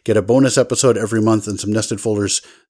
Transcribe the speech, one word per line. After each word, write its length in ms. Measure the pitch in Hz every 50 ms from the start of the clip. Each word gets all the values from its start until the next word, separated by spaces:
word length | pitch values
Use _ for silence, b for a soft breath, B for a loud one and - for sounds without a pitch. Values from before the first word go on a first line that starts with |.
| B
get 120 | - 107
a 60 | 107 92
bonus 340 | 101 117 135 139 131 -
episode 400 | 143 123 - 120 - - 127 113
every 240 | 104 113 104 113 113
month 260 | 107 110 110 107 -
and 140 | 104 104 -
some 100 | - 101
Nested 300 | 107 110 107 - 117 98
Folders 400 | - 113 107 101 101 95 - - B B B B B B